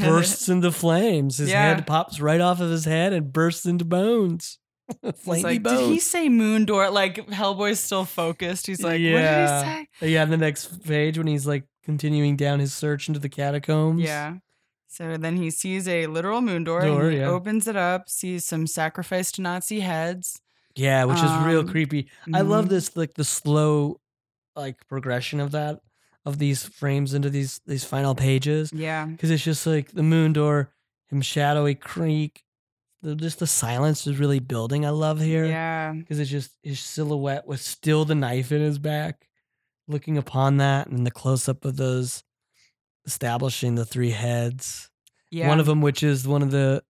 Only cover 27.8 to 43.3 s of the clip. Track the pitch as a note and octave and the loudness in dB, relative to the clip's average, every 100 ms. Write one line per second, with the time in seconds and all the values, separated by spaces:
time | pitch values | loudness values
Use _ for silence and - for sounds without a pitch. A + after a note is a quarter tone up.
27.8 | - C#3 C#3 B2+ C3+ C3 C#3+ D3+ D#3 D#3 | -4 -2 0 2 2 2 2 0 -2 -6
28.8 | D#3 D#3 D#3 D#3+ E3 D#3 D#3+ D3+ E3 D#3 | -4 -4 -6 -4 0 0 0 -2 0 0
29.8 | C#3 F3 D#3 E3 D#3+ D3+ D3 D3 C3+ _ | -2 0 4 4 4 4 2 2 0 _
30.8 | _ _ _ C#3 C3 D3+ C#3+ D3 D3 C#3 | _ _ _ -4 -2 0 2 2 2 0
31.8 | - E3+ D#3+ D3+ D3+ - _ _ _ _ | -6 -4 0 0 -2 -6 _ _ _ _
32.8 | _ _ D#3 D3+ E3 - D#3+ - A#2 A#2+ | _ _ -8 -4 -6 -4 -2 0 0 0
33.8 | D3+ D3 C#3+ C#3 C#3+ C#3 B2+ A#2+ A#2 C#3+ | 2 0 -2 0 2 2 0 -4 -2 0
34.8 | D3 D3+ D#3 D#3 D#3+ D#3+ D#3+ D#3+ E3 D#3+ | 0 0 0 0 0 2 0 0 -2 -4
35.8 | D#3 D#3 E3 D3 C#3 C#3+ C3+ _ D3+ C3+ | -4 -6 -6 -4 -4 -4 -6 _ -10 -8
36.8 | - D#3 D3+ D3 C#3 C#3 - C#3 - - | -8 -6 -2 -2 -2 -4 -6 -8 -8 -4
37.8 | D#3 D#3 D#3 D3+ B2+ B2 B2+ D3 D3+ C#3+ | 2 2 4 2 0 -2 0 0 0 -2
38.8 | D3+ D3+ D#3 - _ _ _ _ _ _ | -4 -4 -6 -10 _ _ _ _ _ _
39.8 | - D3 - D3 C3+ C3+ C3+ C#3 C#3 C#3 | -8 -6 -2 -2 -2 0 4 4 4 2
40.8 | - B2 B2 - C3+ C3 - C3+ C#3 C3+ | 0 -2 -2 -2 -2 0 0 -4 -6 -2
41.8 | C3 B2+ B2 - - _ _ _ _ _ | -2 -2 -4 -8 -14 _ _ _ _ _
42.8 | _ _ - - A#2+ | _ _ -12 -6 -2